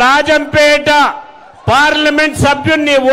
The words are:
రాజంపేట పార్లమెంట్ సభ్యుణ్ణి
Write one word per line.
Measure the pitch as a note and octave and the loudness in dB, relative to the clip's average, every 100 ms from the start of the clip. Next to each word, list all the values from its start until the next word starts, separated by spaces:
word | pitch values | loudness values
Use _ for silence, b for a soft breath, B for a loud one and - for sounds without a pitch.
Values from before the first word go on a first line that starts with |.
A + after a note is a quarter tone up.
రాజంపేట | B3 C#4+ D4+ D4+ D4 D4+ D4 D4 D4 D4 B3 - - - - - - | 2 2 0 -2 0 0 2 2 0 2 0 -2 -14 -20 -20 -10 -2
పార్లమెంట్ | B3+ D4+ D4+ D4+ D4 D#4 B3 | 0 0 0 -2 0 -2 -2
సభ్యుణ్ణి | C#4 C#4 D#4 D#4 D4 C#4 C4 | -2 -2 -2 -2 0 0 2